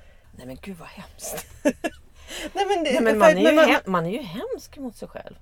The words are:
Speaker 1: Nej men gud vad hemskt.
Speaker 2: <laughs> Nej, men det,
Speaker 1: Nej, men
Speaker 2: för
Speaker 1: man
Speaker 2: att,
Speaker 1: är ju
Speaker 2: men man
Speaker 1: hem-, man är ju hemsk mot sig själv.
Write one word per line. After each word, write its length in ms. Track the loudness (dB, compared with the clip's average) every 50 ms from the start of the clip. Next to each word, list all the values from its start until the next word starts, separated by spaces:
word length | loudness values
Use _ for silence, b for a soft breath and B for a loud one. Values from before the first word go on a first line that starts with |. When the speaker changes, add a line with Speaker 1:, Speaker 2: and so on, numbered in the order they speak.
| b b b b b b -20
Speaker 1:
Nej 100 | -18 -18
men 100 | -16 -16 -16
gud 160 | -16 -16 -16
vad 100 | -16 -18
hemskt. 580 | -20 -20 -20 -20 -20 -20 -18 -14 -14 -12 -14 -14 -16 -12
Speaker 2:
<laughs> 80 | -4 -2 -2 -2 -2 -6 -10 -10 -14 -20 -20 B B B B B B B B -4
Nej, 120 | -4 -2
men 180 | 0 0 0 0
det, 80 | 0
Speaker 1:
Nej, 100 | 0 2
men 120 | 2 2 4
Speaker 2:
för 60 | 6
Speaker 1:
man 80 | 6 6
Speaker 2:
att, 40 | 6
Speaker 1:
är 20 | 6
ju 40 | 4
Speaker 2:
men 120 | 4 6
man 100 | 6 6 4
Speaker 1:
hem-, 120 | 4 2 0
man 200 | -2 -2 -2 -2
är 40 | -4
ju 120 | -6 -8
hemsk 560 | -8 -10 -12 -12 -10 -10 -10 -12 -14 -16 -16
mot 180 | -14 -14 -14 -14
sig 120 | -16 -18
själv. 280 | -16 -14 -16 -16 -16 -20 -20